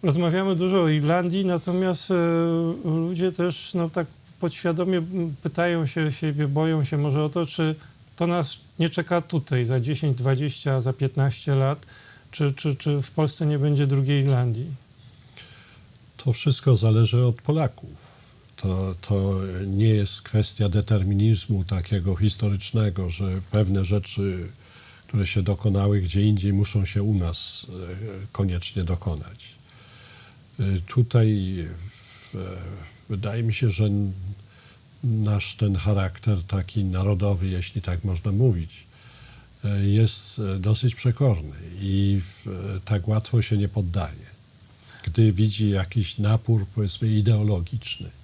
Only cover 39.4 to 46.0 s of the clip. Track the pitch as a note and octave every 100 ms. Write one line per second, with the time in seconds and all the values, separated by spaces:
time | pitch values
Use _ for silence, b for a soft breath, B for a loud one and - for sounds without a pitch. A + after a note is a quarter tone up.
39.4 | B - G#2 G2+ G2+ G2+ A2 - - -
40.4 | G2+ F#2+ F#2+ A2 B2+ A#2 B2+ A#2 C#3 F#2+
41.4 | D2+ C#2+ E2+ F2+ G2 G2 G2 G2 F2 -
42.4 | G#2 F#2+ G2 F#2+ - G#2+ F2+ A2 - A#2+
43.4 | G#2+ G#2 G2 G#2+ F#2 F#2 D#2+ - - -
44.4 | - _ - B B B - - A2 F#2
45.4 | G#2+ G#2 G#2+ G2 F2+ -